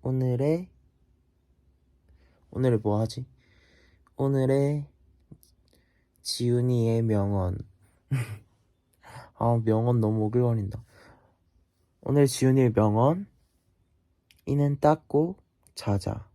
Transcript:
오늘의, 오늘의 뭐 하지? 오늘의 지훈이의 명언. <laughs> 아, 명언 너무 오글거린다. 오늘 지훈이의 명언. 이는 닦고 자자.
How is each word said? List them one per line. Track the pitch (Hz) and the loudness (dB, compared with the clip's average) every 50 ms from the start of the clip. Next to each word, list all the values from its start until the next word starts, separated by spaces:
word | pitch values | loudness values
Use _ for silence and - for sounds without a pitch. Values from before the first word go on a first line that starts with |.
| - | -4
오늘의, | 127 131 131 127 127 123 120 135 147 156 170 185 185 _ _ _ _ _ _ _ _ _ _ _ _ _ _ _ _ _ _ _ _ _ _ _ _ _ _ _ _ - _ _ _ _ _ _ _ | -4 -2 -2 0 0 0 0 0 0 0 0 -2 -8 _ _ _ _ _ _ _ _ _ _ _ _ _ _ _ _ _ _ _ _ _ _ _ _ _ _ _ _ -20 _ _ _ _ _ _ _
오늘의 | - - 127 131 120 110 107 | -6 -2 0 2 2 2 0
뭐 | 107 104 104 | 0 0 0
하지? | 113 110 - - 131 - _ _ _ _ _ _ _ _ _ _ _ _ _ _ _ _ _ | -2 -2 -6 -10 -14 -16 _ _ _ _ _ _ _ _ _ _ _ _ _ _ _ _ _
오늘의 | - 135 139 139 135 131 127 135 139 139 143 147 147 143 143 _ _ _ _ _ _ _ _ - _ _ _ _ _ _ _ _ _ _ _ _ _ _ _ _ _ | -4 -2 -2 0 0 2 2 2 2 2 0 -2 -4 -6 -10 _ _ _ _ _ _ _ _ -20 _ _ _ _ _ _ _ _ _ _ _ _ _ _ _ _ _
지훈이의 | _ - - - 120 120 120 123 123 127 123 120 113 113 113 113 | _ -10 -8 -4 -2 0 0 0 0 0 0 0 0 0 0 0
명언. | 113 113 110 104 98 101 101 98 95 90 90 95 - - _ _ _ _ _ _ _ _ | 0 0 0 0 0 0 -2 -2 -2 -2 -4 -6 -10 -16 _ _ _ _ _ _ _ _
<laughs> | 139 131 117 - 107 - - _ _ _ _ _ _ _ _ _ _ _ _ - - - - - _ | -6 -4 -4 -6 -10 -16 -18 _ _ _ _ _ _ _ _ _ _ _ _ -20 -20 -20 -20 -20 _
아, | _ 117 117 120 117 110 | _ -2 0 0 0 0
명언 | 113 110 110 113 120 120 120 | 0 0 0 2 0 0 2
너무 | 110 107 110 110 107 | 2 0 0 0 -2
오글거린다. | 104 107 123 123 120 117 113 101 98 - - - _ _ - - - - _ _ _ _ _ _ _ _ _ _ _ _ _ _ _ _ _ | 0 0 0 0 0 0 -2 -4 -6 -8 -12 -16 _ _ -20 -20 -20 -20 _ _ _ _ _ _ _ _ _ _ _ _ _ _ _ _ _
오늘 | - - 135 143 143 135 | -6 -2 2 4 4 2
지훈이의 | 127 - - 131 131 135 131 123 110 | 2 2 2 2 4 4 4 4 4
명언. | 113 107 107 104 110 120 139 160 185 202 - _ _ _ _ _ _ _ _ _ _ _ _ _ _ _ _ _ _ _ _ - _ _ | 4 2 4 4 2 2 2 2 0 -6 -12 _ _ _ _ _ _ _ _ _ _ _ _ _ _ _ _ _ _ _ _ -20 _ _
이는 | - 135 143 143 143 147 143 | -4 -2 0 0 0 0 2
닦고 | - 151 156 156 _ _ - 147 156 170 190 - _ _ _ _ _ _ _ | 2 2 2 2 _ _ 0 0 0 0 -4 -10 _ _ _ _ _ _ _
자자. | - - - 101 95 - - - - - - _ | -12 -4 -2 -2 -2 -2 -4 -8 -8 -10 -18 _